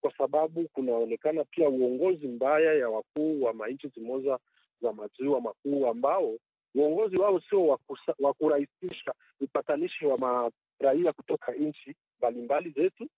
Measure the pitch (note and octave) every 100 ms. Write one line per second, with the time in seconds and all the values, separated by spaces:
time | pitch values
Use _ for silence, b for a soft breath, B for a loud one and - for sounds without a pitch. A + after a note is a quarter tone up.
0 | G#3+ - C#3 C#3+ D#3+ E3 E3 - C3 A#2
1 | A2+ A2+ D#3 D#3 C#3+ - D#3 C3 B2+ B2+
2 | F3+ F3 C#3+ A#2+ B2+ D3+ D#3+ D#3 B2 A2
3 | - - D#3 D3+ B2 A2+ G#2+ C3+ C#3+ A#2+
4 | A2+ C3 C3+ B2+ _ _ _ _ A#2+ G#2+
5 | G#2 _ C3+ C3+ A#2 - C#3 C#3+ B2+ A#2
6 | C3+ F3+ D3+ A2 _ _ _ - D3 E3
7 | A3 F#3 G3+ F#3 - G3 E3+ C3 _ C#3
8 | - - C#3 C#3 D3+ D3 C#3+ _ F3+ -
9 | - B2+ b _ C#3 C#3+ - D3 F3 -
10 | D3+ B2+ C3 B2 A#2+ - _ _ C3+ C#3
11 | F3 - - D#3 - - D3+ D3+ - D#3+
12 | _ _ A#2+ A#2+ A#2+ C#3+ F3 C#3 F3+ _
13 | C4